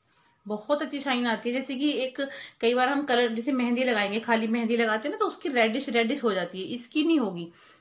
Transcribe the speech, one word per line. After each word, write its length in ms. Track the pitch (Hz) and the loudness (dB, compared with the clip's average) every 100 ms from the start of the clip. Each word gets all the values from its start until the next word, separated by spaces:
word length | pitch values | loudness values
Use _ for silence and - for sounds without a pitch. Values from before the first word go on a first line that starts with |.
| _ _ _ _ 202 | _ _ _ _ -8
बहुत 360 | 208 214 294 | -8 -2 -2
अच्छी 180 | 311 285 | -2 -6
shine 260 | 277 247 240 | -2 0 0
आती 240 | 220 233 | -2 -2
है। 40 | 254 | -4
जैसे 180 | 269 254 | -4 -2
कि 140 | 294 247 | 0 0
एक, 220 | 254 269 277 - - - | -4 -4 -6 -8 -16 -2
कई 140 | 233 | 2
बार 140 | 247 254 | 4 2
हम 160 | 285 | 2
color, 300 | 285 240 240 | 2 2 2
जैसे 180 | 226 240 | 0 -2
मेहंदी 300 | 254 247 240 | 0 2 2
लगाएंगे, 360 | 254 220 196 214 | 2 2 0 -2
खाली 260 | 233 226 220 | 0 0 2
मेहंदी 280 | 233 226 233 | 0 0 2
लगाते 320 | 226 220 277 | 2 0 -2
हैं 40 | |
ना, 60 | 415 | -2
तो 100 | 392 | -2
उसकी 200 | - 349 | -2 -2
reddish, 380 | 247 226 247 277 | 2 2 0 0
reddish 320 | 233 226 285 | 0 0 0
हो 80 | 220 | 0
जाती 260 | 190 175 185 | 0 -2 -6
है, 60 | 190 | -8
इसकी 360 | 240 - 302 | -8 -4 0
नहीं 140 | 311 320 | 2 2
होगी। 300 | 208 175 170 - - - | 2 -4 -10 -14 -20 -20